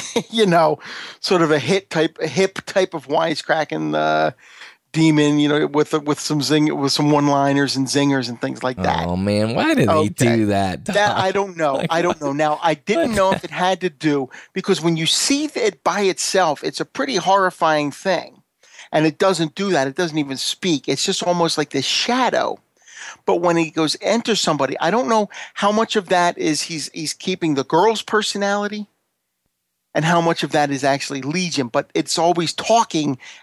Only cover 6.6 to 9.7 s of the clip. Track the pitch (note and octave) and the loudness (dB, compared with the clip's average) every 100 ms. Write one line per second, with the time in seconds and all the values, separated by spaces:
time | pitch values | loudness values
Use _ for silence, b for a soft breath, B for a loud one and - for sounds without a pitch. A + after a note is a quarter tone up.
6.6 | D3+ D3 C#3 - D3 D3 C#3+ C#3+ C#3 C#3 | 2 0 -2 0 2 4 4 2 2 2
7.6 | C#3 B2 C3+ C#3+ C#3+ C#3 A#2+ A#2 C3+ B2+ | 0 0 -2 0 2 0 -2 -6 -8 -6
8.6 | B2+ B2+ D3+ - E2+ F2+ G2 G#2 A2 B2+ | -6 -4 -2 -2 -2 -2 0 0 0 0
9.6 | D4+ | 0